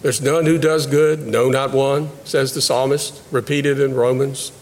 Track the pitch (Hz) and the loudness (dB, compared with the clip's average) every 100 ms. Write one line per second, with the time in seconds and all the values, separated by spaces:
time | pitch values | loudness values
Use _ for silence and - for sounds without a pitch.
0 | 143 120 139 165 156 165 156 160 135 143 | -2 -2 0 2 2 2 2 0 0 2
1 | 151 156 131 113 127 131 135 135 139 139 | 2 0 -2 0 2 0 0 0 2 0
2 | 151 - - 147 131 143 - 127 135 143 | -4 -10 -4 -2 -2 -2 0 0 2 0
3 | - - - 127 117 143 143 139 139 127 | -4 -12 -4 -4 -2 -2 0 0 0 2
4 | 123 131 139 135 - - | 2 2 -2 -4 -12 -14